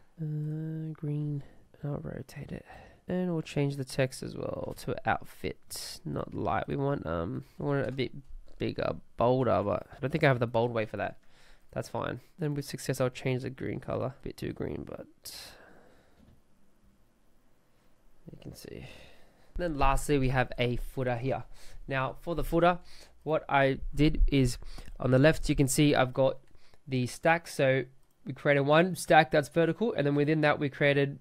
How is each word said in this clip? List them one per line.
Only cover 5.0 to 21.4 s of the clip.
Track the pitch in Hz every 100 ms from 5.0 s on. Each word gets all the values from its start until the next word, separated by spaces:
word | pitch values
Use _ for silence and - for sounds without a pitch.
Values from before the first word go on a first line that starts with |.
| 113
outfit, | 92 - - - - - - - - 156
not | 139 -
light. | - - 104 -
We | 143
want, | 139 143
um, | - 85 87 127 131 -
we | 143
want | 139
it | -
a |
bit | 135 127 147 - - - -
bigger, | 113 - - 82 - -
bolder, | 117 131 120 95
but | 101 95 -
I | -
don't | 131
think | 160
I | 147
have | 123
the | 120
bold | 120 120
way | 113 107
for | 101
that. | 92 - - - - - -
That's | - -
fine. | 113 - 120 - -
Then | 151
with | 143
success, | 139 - - 135
I'll | 127
change | - 131 127
the | 123
green | 127 - -
color, | - 107 117 -
a |
bit | - -
too | -
green, | - - - -
but | - - _ - - - - - - - - _ _ - - _ _ - _ _ _ _ _ _ _ _ _ _ _ _ _ - - 165
you | -
can | -
see. | - - - - - - - - _ - -
Then | 175 143
lastly, | 139 135 - 143
we | 127
have | 131 127 107
a | 123 120
footer | - - 123 117
here. | 131 113